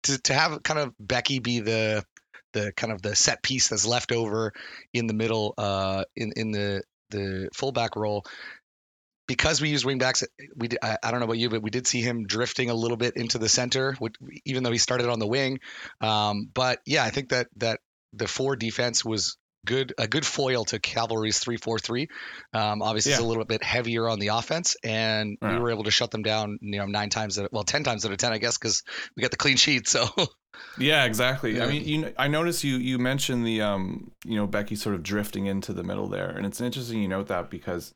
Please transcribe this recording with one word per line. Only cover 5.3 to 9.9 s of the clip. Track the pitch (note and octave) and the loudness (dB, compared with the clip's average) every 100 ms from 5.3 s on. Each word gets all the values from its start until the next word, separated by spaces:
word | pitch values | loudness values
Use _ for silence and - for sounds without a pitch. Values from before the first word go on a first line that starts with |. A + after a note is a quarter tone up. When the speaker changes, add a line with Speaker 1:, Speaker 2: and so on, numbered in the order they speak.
| A2+ G#2 - | 2 0 0
Speaker 1:
uh, | G2+ G2 F#2+ F#2+ F#2+ - | 0 0 0 -2 -4 -4
in, | A2 A2+ | -6 -2
in | A2 | -2
the, | G#2 G2+ G2 - _ _ | 0 0 -2 -6 _ _
the | G#2 G2 F#2+ F#2+ | -4 -4 -4 -6
fullback | - C3+ B2 A2+ G#2 | -4 -2 0 -2 -2
role, | G#2+ G#2 - - - - _ _ _ _ _ _ - | -2 -2 -6 -16 -16 -18 _ _ _ _ _ _ -6
because | B2 D#3 D3+ | 2 2 4
we | D3+ | 2
use | D3 | 2
wing | B2 | 2